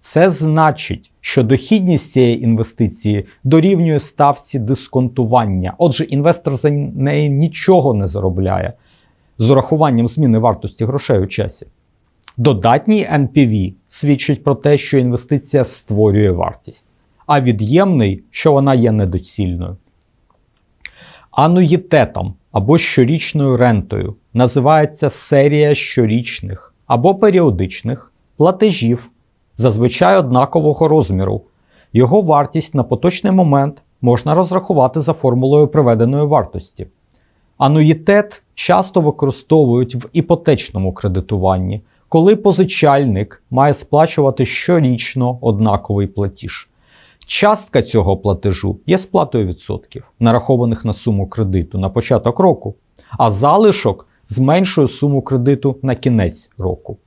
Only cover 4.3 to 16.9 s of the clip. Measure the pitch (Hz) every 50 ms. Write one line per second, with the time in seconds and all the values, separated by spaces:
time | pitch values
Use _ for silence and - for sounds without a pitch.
4.3 | 143 - - - - 139 110 107 131 120 - - - 131 127 123 123 135 123 110
5.3 | 120 127 117 104 95 92 90 90 - - 170 170 135 - 160 - - 139 143 165
6.3 | 165 170 - 160 139 127 - 151 147 147 143 135 117 139 131 143 143 147 151 147
7.3 | 139 135 156 165 156 - - - 190 180 135 139 117 104 98 92 82 101 98 95
8.3 | 90 95 95 92 95 92 92 95 110 _ _ _ _ _ _ _ _ _ _ _
9.3 | _ _ 113 113 139 135 123 - 165 156 156 151 127 117 117 120 - - 156 127
10.3 | 113 110 110 120 110 - - 101 - _ 113 110 131 143 - - 135 101 95 98
11.3 | - - 104 - - - - - _ _ _ _ _ _ _ _ _ _ _ -
12.3 | _ - 120 131 135 98 87 117 120 135 - - 214 214 185 - - 147 139 120
13.3 | - 156 139 120 107 107 95 95 95 _ _ _ - - - 147 143 131 - -
14.3 | 147 - - - 143 - - 143 147 139 - - - 139 127 123 120 120 - -
15.3 | 151 139 - - - 143 127 117 - - _ _ 107 101 107 107 98 107 107 101
16.3 | 90 87 87 85 - - _ - - - _ _